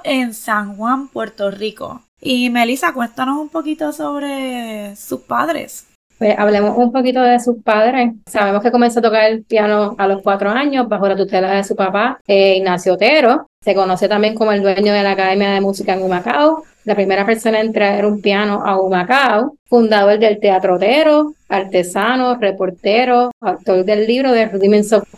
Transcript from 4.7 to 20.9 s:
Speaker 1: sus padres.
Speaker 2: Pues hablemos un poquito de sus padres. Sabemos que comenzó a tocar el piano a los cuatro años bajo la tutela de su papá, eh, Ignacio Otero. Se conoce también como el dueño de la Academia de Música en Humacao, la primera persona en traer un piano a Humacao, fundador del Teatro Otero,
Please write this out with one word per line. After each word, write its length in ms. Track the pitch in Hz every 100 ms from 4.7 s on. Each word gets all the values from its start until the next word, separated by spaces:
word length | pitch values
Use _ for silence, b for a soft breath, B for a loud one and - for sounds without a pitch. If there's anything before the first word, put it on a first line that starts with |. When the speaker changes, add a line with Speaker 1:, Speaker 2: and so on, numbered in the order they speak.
| 214 202 202
Speaker 1:
sus 240 | - 262
padres. 680 | - 240 - - - - - _ _ -
Speaker 2:
Pues 200 | 214 208
hablemos 380 | 208 208 208 -
un 160 | 247
poquito 300 | 262 254 254
de 180 | 247 240
sus 220 | 240 233
padres. 500 | 233 214 226 262 240 226 -
Sabemos 360 | 220 202 202
que 80 | 233
comenzó 280 | 240 240 233
a 40 |
tocar 280 | 226 220 220
el 120 | 220
piano 520 | 220 220 214 208 202 -
a 100 | 196
los 140 | 196
cuatro 300 | 202 196 202
años 360 | 233 294 269 240
bajo 220 | 202 196
la 80 | 190
tutela 380 | 190 190 190
de 100 | 196
su 100 | 196
papá, 460 | 208 190 202 240 262 -
eh, 300 | 196 196 190
Ignacio 340 | 190 180 190
Otero. 540 | 165 220 311 233 294 - _
Se 100 | 214
conoce 320 | 190 190 180 202
también 280 | 208 214
como 180 | 214 214
el 80 | 202
dueño 320 | 196 190 208
de 100 | 202
la 100 | 196
Academia 400 | 190 190 196 202
de 100 | 196
Música 320 | 196 196 -
en 80 | 190
Humacao, 640 | 190 180 180 277 302 320 - _
la 100 | 214
primera 300 | 202 190 196
persona 340 | 202 226 226 220
en 100 | 220
traer 320 | 220 202 202
un 160 | 208 208
piano 420 | 202 196 208 202 -
a 120 | 190
Humacao, 760 | 190 185 180 269 262 208 285 -
fundador 540 | - 240 226 208 202 208
del 200 | 220 202
Teatro 340 | 202 185 190
Otero, 580 | 180 196